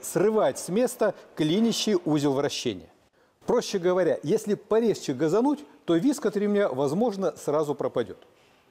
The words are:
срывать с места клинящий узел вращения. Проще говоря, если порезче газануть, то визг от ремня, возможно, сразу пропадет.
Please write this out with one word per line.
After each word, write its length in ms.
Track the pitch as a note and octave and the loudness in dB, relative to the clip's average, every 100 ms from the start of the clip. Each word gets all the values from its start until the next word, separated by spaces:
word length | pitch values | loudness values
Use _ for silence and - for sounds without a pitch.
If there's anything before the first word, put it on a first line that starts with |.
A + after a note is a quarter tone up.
срывать 560 | - E3 G3 A3 D#3 B2 | -2 0 2 4 2 0
с 100 | - | -2
места 460 | F#3+ B3 - G#3+ - - | 0 0 0 -2 -2 -8
клинящий 600 | - D#3 F#3 A3+ - - G3 | -2 0 2 2 0 0 0
узел 300 | D#3+ D3+ C#3+ | 0 0 0
вращения. 560 | C3+ C#3+ - A#2+ F#2 - _ _ _ _ _ - | 0 -2 -2 -6 -6 -10 _ _ _ _ _ -2
Проще 320 | A#3 - G3+ | 0 0 0
говоря, 400 | F3 F3+ E3 B2 | 2 2 2 0
если 320 | C#3+ G#3+ - | 0 -2 -2
порезче 600 | G3+ - A3 A#3 F3 - | -6 0 2 2 0 -4
газануть, 460 | B2+ D#3 G3 C4 C#4+ - - - | -2 0 2 2 -2 -6 -8 0
то 100 | E3+ | 2
визг 300 | B3 C#4+ G#3+ | 2 0 -2
от 100 | G3+ | -2
ремня, 320 | G3+ G3+ G3+ | 0 2 0
возможно, 680 | B2+ C#3+ E3 A#3+ G3 F3+ - | 0 -2 0 -2 -2 -4 -4
сразу 380 | - D3 D3 | -2 0 0
пропадет. 440 | C#3 C3 C3 G#2 E2+ - _ _ _ _ | -2 -2 -2 -4 -8 -20 _ _ _ _